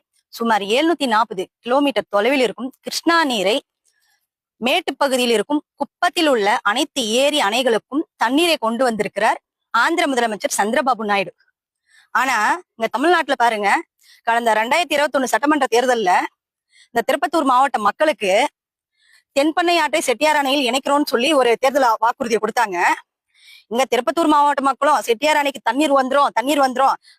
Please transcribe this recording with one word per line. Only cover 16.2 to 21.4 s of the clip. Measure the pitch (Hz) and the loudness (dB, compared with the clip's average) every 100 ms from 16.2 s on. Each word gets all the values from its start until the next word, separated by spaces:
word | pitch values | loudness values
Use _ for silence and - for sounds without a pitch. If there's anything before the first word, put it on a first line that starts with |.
| 311 - _ _ _ _ _ | -2 -10 _ _ _ _ _
இந்த | 240 226 | -4 -2
திருப்பத்தூர் | 285 330 330 | -2 -2 0
மாவட்ட | 277 254 269 240 | 2 2 2 0
மக்களுக்கு | 202 - 311 - 196 202 277 - _ _ _ _ _ _ _ 277 | -2 0 0 0 0 0 0 -6 _ _ _ _ _ _ _ 0
தென்பண்ணை | 311 359 349 339 | 0 0 0 0
ஆற்றை | 302 311 | 0 -2
செட்டியார் | 269 233 302 294 | -2 0 0 2
அணையில் | 269 285 240 | 0 0 0
இணைக்கிறோம்னு | 262 277 285 294 | -2 0 0 0
சொல்லி | 233 277 | -2 0
ஒரு | 285 | 2